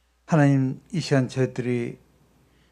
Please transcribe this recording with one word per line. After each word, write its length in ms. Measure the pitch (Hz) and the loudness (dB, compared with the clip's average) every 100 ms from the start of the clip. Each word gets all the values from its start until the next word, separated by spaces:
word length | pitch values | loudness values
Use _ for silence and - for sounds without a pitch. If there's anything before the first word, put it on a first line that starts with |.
| _ _ - | _ _ 0
하나님, 560 | 160 139 139 131 135 - | 4 4 4 0 -4 -8
이 100 | 170 | -6
시간 260 | - 139 123 | 0 0 0
저희들이 720 | 131 127 127 123 123 117 - _ _ _ _ _ _ _ | -2 -4 -4 -6 -4 -6 -12 _ _ _ _ _ _ _